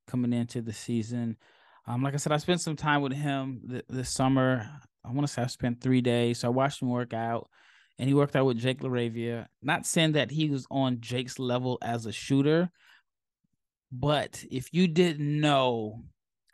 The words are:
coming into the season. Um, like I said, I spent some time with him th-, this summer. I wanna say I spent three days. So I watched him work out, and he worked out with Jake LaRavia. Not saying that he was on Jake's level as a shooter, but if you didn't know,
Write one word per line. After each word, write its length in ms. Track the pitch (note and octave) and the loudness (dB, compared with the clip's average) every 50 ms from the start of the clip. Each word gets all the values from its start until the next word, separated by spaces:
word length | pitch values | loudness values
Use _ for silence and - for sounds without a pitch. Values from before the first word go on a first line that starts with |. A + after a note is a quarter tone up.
| _ | _
coming 260 | - - B2+ B2 A#2+ A#2+ | -6 -4 -2 0 0 0
into 300 | A#2+ A#2 A#2 - B2 A2+ | 0 -2 -2 -4 -6 -6
the 100 | A2+ G#2 | -6 -8
season. 640 | - - - A#2+ A2+ G#2+ A#2 B2 A#2+ A#2+ A2+ A2 - _ _ _ _ _ _ _ _ _ | -8 -6 -4 -2 -2 -2 -2 -4 -4 -4 -4 -6 -8 _ _ _ _ _ _ _ _ _
Um, 160 | A2+ A#2+ B2 C3+ | -6 -4 -2 -2
like 120 | C#3 C#3 | -2 -2
I 20 | |
said, 160 | D3 - D3+ D3+ | -2 0 0 0
I 60 | D3 | 0
spent 240 | - - F3+ E3+ - | 0 0 0 0 -2
some 140 | E3 D#3 | -4 -4
time 260 | - D#3+ D3+ D3 C#3+ C#3+ | -2 2 2 2 2 2
with 100 | C3+ C3 | 0 -2
him 480 | D3 D3 C#3+ C#3 C3+ C3+ C3+ C3 A2+ - - | -2 -2 -2 -2 -2 -4 -6 -8 -10 -10 -10
th-, 160 | B2+ B2 - - | -10 -10 -10 -8
this 200 | B2+ B2+ A#2+ - | -8 -6 -6 -4
summer. 580 | - - C3 C3 C3+ C3+ C3 C3 B2+ B2 G#2+ C3+ D3 C#3 - _ _ _ - | -2 2 4 4 6 6 4 4 2 0 -2 -6 -12 -18 -20 _ _ _ -12
I 80 | A#2 A#2+ | -6 -2
wanna 160 | C#3+ C#3+ C#3 | -2 -2 -2
say 140 | - B2+ A#2+ | -2 -2 -4
I 40 | |
spent 360 | B2 - - - B2 A#2+ A#2+ - | -4 -4 -2 -2 -2 -2 -2 0
three 180 | C3 B2+ B2+ | 2 2 4
days. 380 | A#2+ B2 A#2+ A#2+ A#2+ A#2 A#2+ - | 4 4 2 4 2 2 0 0
So 100 | - A#2+ | -2 0
I 20 | B2 | 2
watched 280 | C3 C3+ C#3+ C#3+ - | 2 2 0 0 -2
him 80 | C3+ B2 | -4 -4
work 240 | A#2+ B2 B2 A#2 A#2 | -2 -4 -4 -4 -6
out, 380 | A2+ A2+ A#2 A#2 A2+ - - _ _ _ _ _ _ _ _ _ - | -4 -4 -4 -4 -6 -6 -10 _ _ _ _ _ _ _ _ _ -4
and 100 | B2+ C3+ | 0 2
he 60 | C#3 | 4
worked 220 | C#3+ C#3+ C#3+ - | 4 4 4 2
out 100 | C3+ C3 | 2 2
with 120 | C3+ A#2+ A2+ | 2 2 0
Jake 220 | A#2 C3 B2+ C3+ | 0 -2 -2 -2
LaRavia. 680 | C3+ C3 B2 B2 A#2+ A#2 A2 A#2 A#2 A#2 A#2 A#2 - - _ _ - | -2 -2 -2 -2 -2 -2 -4 -4 -4 -4 -6 -6 -8 -12 _ _ -2
Not 240 | C#3 E3 - - | -2 -2 -2 -2
saying 260 | - - E3+ D#3+ D#3 D3+ | 0 2 4 4 4 4
that 180 | D3 B2+ B2 | 2 0 0
he 200 | C#3 D#3 D#3 D#3 | 0 -2 0 0
was 160 | C#3 C3 B2+ - | 0 -2 -4 -4
on 300 | A#2+ C#3 C3+ B2+ B2 A#2 | -2 0 0 0 0 -2
Jake's 380 | A#2 A2 B2 B2+ B2+ B2 - - | -4 -4 -4 -4 -4 -6 -6 -6
level 400 | C3 B2 B2 B2+ B2+ B2+ A#2+ - - | -2 0 0 0 0 -2 -4 -4 -4
as 240 | A#2 A#2+ B2 A2 | -4 -4 -4 -6
a 60 | G#2+ G2 | -8 -8
shooter, 580 | - - - C#3 C3+ C#3 D3 D#3 E3 F3+ F3 - _ _ _ - _ _ _ _ _ _ _ _ _ _ _ _ _ _ _ _ _ _ _ | -8 -2 2 2 4 4 6 4 4 2 0 -2 _ _ _ -20 _ _ _ _ _ _ _ _ _ _ _ _ _ _ _ _ _ _ _
but 540 | B2+ B2 C3+ D3 D3+ C#3 - - - - - - | -8 -2 0 2 2 2 0 -4 -8 -14 -12 -8
if 220 | - C3 B2+ - - | -8 -8 -6 -2 2
you 160 | E3+ F#3 F3 | 2 2 4
didn't 520 | D3+ F3 F3+ E3+ D3+ D3+ D3 D3 D3 D3+ | 4 4 4 4 2 0 -2 0 0 2
know, 640 | D3+ D3 C#3+ C3+ C3 B2+ A#2+ A2+ G#2+ G#2+ A2 A#2+ - - - _ _ _ _ _ _ _ | 4 4 4 4 4 4 2 0 -2 -6 -8 -10 -14 -18 -20 _ _ _ _ _ _ _